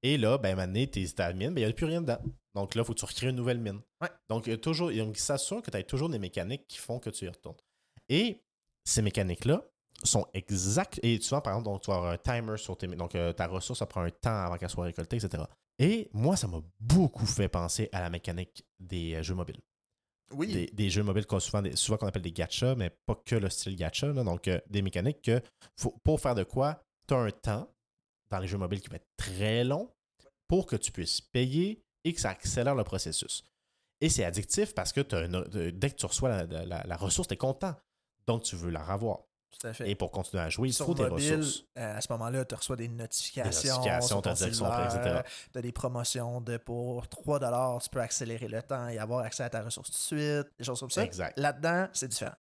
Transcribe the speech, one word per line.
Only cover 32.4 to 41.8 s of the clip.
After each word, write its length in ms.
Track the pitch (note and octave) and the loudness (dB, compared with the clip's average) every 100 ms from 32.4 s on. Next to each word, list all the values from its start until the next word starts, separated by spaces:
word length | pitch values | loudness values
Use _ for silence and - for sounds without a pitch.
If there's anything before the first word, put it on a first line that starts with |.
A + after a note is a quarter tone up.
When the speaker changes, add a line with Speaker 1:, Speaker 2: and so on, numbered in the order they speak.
| - - A#2+ C#3 | -2 0 2 2
Speaker 1:
le 80 | |
processus. 600 | G#2 F#2+ - D#2+ - - - _ _ _ _ _ | 0 -2 -2 -4 -4 -8 -10 _ _ _ _ _
Et 80 | D#3+ | 2
c'est 160 | - F2+ | 2 2
addictif 480 | F2 G2+ - G#3 | 0 0 0 0
parce 180 | - F#2 | 0 0
que 80 | - | 0
t'as 200 | A2+ F2+ | 0 0
un, 100 | E2 | 0
euh, 380 | F2+ - G2 E2+ | -2 -2 -2 -2
dès 200 | F2 C#3 | 0 -2
que 40 | - | -2
tu 100 | F#2+ | -4
reçois 220 | - C3 | 0 2
la, 140 | G2+ E2+ | 0 -2
la, 200 | D#2+ F2 | -6 -6
la, 180 | F2 - | -6 -6
la 120 | E2+ | -4
ressource, 300 | F#2+ - F2 | 0 0 0
t'es 80 | F#2+ | 0
content. 380 | C3 C3 F#3+ D3+ _ _ _ _ - | 0 0 -4 -6 _ _ _ _ -2
Donc, 160 | A2+ | 0
tu 120 | - F2+ | 0 -4
veux 140 | F2 | -4
la 120 | D#2+ | -4
revoir. 360 | D#2+ G2 A2+ - - _ _ | -2 -2 0 -4 -8 _ _
Speaker 2:
Tout 160 | - A#2 | -10 -8
à 60 | |
fait. 140 | A2+ G2 | -4 -2
Speaker 1:
Et 20 | |
pour 160 | G2+ F#2 | 0 0
continuer 320 | G2+ F2+ F#2+ | -2 -2 -2
à 80 | D#2+ | -2
jouer, 200 | E2+ C3 | 0 2
il 40 | |
Speaker 2:
Sur 140 | A#2+ C#3+ | 2 0
Speaker 1:
faut 60 | D3+ | 2
des 80 | - | 2
Speaker 2:
mobile, 280 | - D3 D#3 | 2 2 2
Speaker 1:
ressources. 300 | D3 - - | 2 -2 -8
Speaker 2:
euh, 200 | - | -8